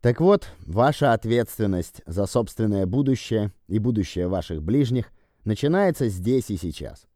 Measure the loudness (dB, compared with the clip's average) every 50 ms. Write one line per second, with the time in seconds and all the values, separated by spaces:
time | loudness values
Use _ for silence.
0 | 4 2 2 4 6 6 6 4 2 -4 -18 -18 -12 -4 2 4 4 4 4 2
1 | 2 2 2 2 2 0 2 2 0 -2 -2 -2 0 0 0 0 -2 -6 -10 -20
2 | -14 -8 -4 -4 -4 0 0 -2 -2 -2 -4 -2 0 0 2 0 0 0 0 0
3 | 2 0 0 -2 -2 -2 -2 -2 -2 -2 -6 _ _ -4 -4 -2 0 0 0 0
4 | -2 -2 -2 -4 -2 -2 -2 -4 -4 -4 -8 -6 -4 0 0 0 2 0 0 -2
5 | -4 -6 -12 _ _ _ _ _ _ -4 -2 0 0 0 2 4 2 2 2 0
6 | -2 -2 -2 -2 -2 0 0 0 0 -2 -6 -6 -6 -8 -8 -8 -12 -14 -14 -18
7 | _ _ _